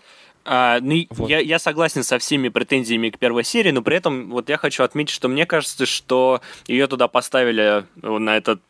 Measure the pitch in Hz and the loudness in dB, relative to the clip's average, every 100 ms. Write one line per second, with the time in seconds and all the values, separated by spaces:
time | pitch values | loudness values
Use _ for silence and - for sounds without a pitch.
0 | - - - _ - 127 123 120 131 165 | -20 -20 -20 _ -2 2 4 2 2 0
1 | 170 120 113 156 135 165 - 156 160 135 | -2 -4 0 0 2 0 0 0 0 -2
2 | 120 123 - 143 127 - 120 135 117 117 | -2 -2 0 0 0 -2 0 -2 0 -2
3 | 113 - 123 120 117 240 196 131 120 175 | -2 -2 -2 0 -2 0 2 0 0 0
4 | 170 131 101 120 120 151 147 - 127 147 | 0 -4 -6 -6 -2 -2 -2 0 0 -2
5 | 151 - 127 135 175 160 - - 127 - | -4 -4 -2 0 0 0 -2 -4 -4 -4
6 | - 127 131 127 - - - 123 135 127 | 0 2 2 0 -4 -14 -4 0 0 2
7 | 120 123 - 131 120 110 107 104 90 - | 0 0 0 0 2 2 2 2 -2 -10
8 | 110 107 110 110 113 101 | -6 -2 0 0 0 -2